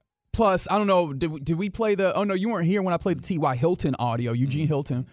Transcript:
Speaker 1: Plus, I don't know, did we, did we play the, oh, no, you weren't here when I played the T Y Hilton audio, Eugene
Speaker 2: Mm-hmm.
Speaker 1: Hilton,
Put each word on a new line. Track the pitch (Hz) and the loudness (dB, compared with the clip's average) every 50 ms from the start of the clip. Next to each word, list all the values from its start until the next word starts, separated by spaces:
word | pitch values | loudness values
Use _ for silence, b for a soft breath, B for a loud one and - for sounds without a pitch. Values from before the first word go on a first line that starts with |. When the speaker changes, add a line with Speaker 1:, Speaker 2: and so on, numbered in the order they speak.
| _ _ _ _ _ - | _ _ _ _ _ -8
Speaker 1:
Plus, | - - 226 196 185 170 - - | 0 2 2 4 4 2 2 2
I | 185 214 | 2 0
don't | 208 | 2
know, | 196 190 180 175 147 139 | 4 4 4 2 0 -2
did | 131 170 156 | -2 -2 -4
we, | 156 147 | -4 -4
did | 127 151 165 160 | -2 -2 -2 0
we | 208 202 | -2 -4
play | - - 226 214 202 | -2 -2 0 0 2
the, | 190 196 180 - | 2 2 0 2
oh, | 185 208 | 0 0
no, | 202 190 | 0 0
you | 190 196 233 | -2 -2 -2
weren't | 226 180 170 | -2 0 0
here | 170 202 208 | 2 2 2
when | 185 185 | 0 0
I | 170 165 | -2 0
played | - 190 170 131 | 0 -2 -2 -2
the | |
T | - - 185 151 | -2 -4 -2 0
Y | 156 139 127 | 0 0 0
Hilton | 120 143 170 180 - - 147 127 - | 2 0 0 0 0 0 -2 0 0
audio, | 120 120 113 120 120 117 | -2 -2 -2 -2 -2 -2
Eugene | 117 120 135 139 131 151 156 | 0 0 0 0 0 -2 0
Speaker 2:
Mm-hmm. | 147 | 0
Speaker 1:
Hilton, | 156 143 143 - 127 123 131 B | 0 -2 -2 -4 -4 -6 -6 B